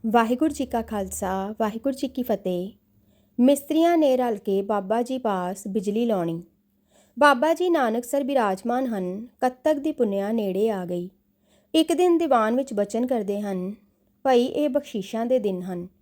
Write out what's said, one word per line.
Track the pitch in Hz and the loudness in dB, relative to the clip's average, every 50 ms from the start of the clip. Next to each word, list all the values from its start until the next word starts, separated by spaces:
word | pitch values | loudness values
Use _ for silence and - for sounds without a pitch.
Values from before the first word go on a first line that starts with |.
| - 226 | -2 4
ਵਾਹਿਗੁਰੂ | 214 233 226 220 254 247 311 320 285 | 4 4 4 4 2 0 0 -2 0
ਜੀ | - 269 | -4 -6
ਕਾ | - - 233 | -4 -4 -4
ਖਾਲਸਾ, | 226 - 220 208 196 190 - - 202 185 190 190 190 202 220 _ | -4 -4 -6 -6 -6 -6 -8 -6 -4 -4 -2 -4 -4 -6 -4 _
ਵਾਹਿਗੁਰੂ | 226 208 214 226 - 277 262 | -2 -2 -2 -2 -4 -4 -4
ਜੀ | 262 - 254 | -2 -6 -6
ਕੀ | - 262 | -6 -6
ਫਤਿਹ। | 247 - 214 190 202 185 180 175 180 202 - _ _ _ _ _ _ _ _ _ _ _ _ - | -2 0 -2 0 0 -2 -4 -4 -6 -8 -12 _ _ _ _ _ _ _ _ _ _ _ _ 4
ਮਿਸਤਰੀਆਂ | 240 269 285 277 - - 311 320 330 339 349 330 | 6 6 6 4 2 0 2 4 4 4 4 4
ਨੇ | 311 269 262 | 4 4 4
ਰਲ | 254 254 240 220 | 2 0 0 -2
ਕੇ | 196 _ - 196 196 | -4 _ -2 -2 -2
ਬਾਬਾ | 196 202 214 202 190 190 220 233 | 0 0 -2 -2 0 0 -2 -2
ਜੀ | 247 240 262 262 | 0 -2 -4 -4
ਪਾਸ | 254 220 196 185 180 180 196 185 - 208 | -2 -2 -2 -2 -2 -4 -6 -8 -10 -4
ਬਿਜਲੀ | 190 214 190 208 202 226 240 | -4 -2 -2 -2 0 0 0
ਲਾਉਣੀ। | 233 220 185 170 170 165 165 175 _ _ _ _ _ _ _ _ _ _ _ _ _ _ 233 | 2 0 0 0 -2 -4 -6 -10 _ _ _ _ _ _ _ _ _ _ _ _ _ _ 4
ਬਾਬਾ | 285 294 277 240 294 320 330 | 6 6 6 6 2 0 2
ਜੀ | 330 359 359 | 2 2 2
ਨਾਨਕਸਰ | 339 311 262 226 220 240 240 - - 285 277 | 2 2 2 2 0 -2 -4 -2 -2 -2 -2
ਬਿਰਾਜਮਾਨ | 247 277 262 226 202 190 190 - 233 240 254 262 | 0 0 2 2 2 0 -2 -2 -2 -2 -2 -2
ਹਨ, | 247 226 196 185 180 185 202 233 247 _ _ | -2 -4 -4 -4 -6 -6 -8 -12 -14 _ _
ਕੱਤਕ | - 254 254 _ _ 311 311 | -2 -2 -2 _ _ 0 0
ਦੀ | 285 269 320 | 2 0 -4
ਪੁੰਨਿਆ | 302 - 240 208 196 196 196 208 | 0 0 0 0 0 -2 -2 -2
ਨੇੜੇ | 226 233 208 196 185 190 214 226 | -2 -2 -2 -2 0 0 0 0
ਆ | 208 190 180 | 0 -2 -4
ਗਈ। | 175 180 175 175 190 _ _ _ _ _ _ _ _ _ _ _ _ - | -4 -6 -6 -6 -8 _ _ _ _ _ _ _ _ _ _ _ _ 2
ਇੱਕ | 320 311 320 | 2 2 4
ਦਿਨ | 330 277 359 359 339 330 | 2 2 4 4 4 2
ਦੀਵਾਨ | 339 294 240 226 214 220 233 | 4 4 4 4 4 2 0
ਵਿੱਚ | 262 269 - 233 | 0 -2 -2 -2
ਬਚਨ | 202 202 202 - 226 247 | -2 -2 -2 -2 -4 -2
ਕਰਦੇ | 254 269 226 202 190 202 202 | 0 -2 -2 -2 -4 -4 -4
ਹਨ, | 208 202 196 185 180 190 208 _ _ _ _ _ _ _ _ _ _ | -4 -6 -6 -6 -6 -8 -10 _ _ _ _ _ _ _ _ _ _
"ਭਈ | 269 254 247 240 | 2 4 4 2
ਇਹ | 262 - - 294 294 | 2 0 -2 -2 0
ਬਖਸ਼ੀਸ਼ਾਂ | 254 285 285 - - 214 185 - - 220 233 | 0 -2 -4 -4 -8 -8 -8 -6 -6 -6 -2
ਦੇ | 240 262 254 | 0 0 0
ਦਿਨ | 208 202 190 180 | 0 -2 -4 -4
ਹਨ। | 180 190 180 175 175 185 _ _ | -6 -8 -8 -8 -10 -12 _ _